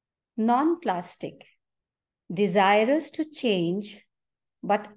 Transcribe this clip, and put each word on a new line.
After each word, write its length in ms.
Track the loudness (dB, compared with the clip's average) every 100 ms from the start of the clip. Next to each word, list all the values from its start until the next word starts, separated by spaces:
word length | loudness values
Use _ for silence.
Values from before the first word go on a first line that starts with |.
| _ _ _ -4
non-plastic, 1080 | 0 2 0 0 -2 -4 -6 -10 -12 -14 -20 _ _ _ _ _ _ _ _
desirous 800 | -2 0 4 4 4 4 2 -2
to 140 | -8
change, 800 | -8 -4 -2 0 0 -2 -6 -14 _ _ _ _ _ _
but 260 | -4 -2 -4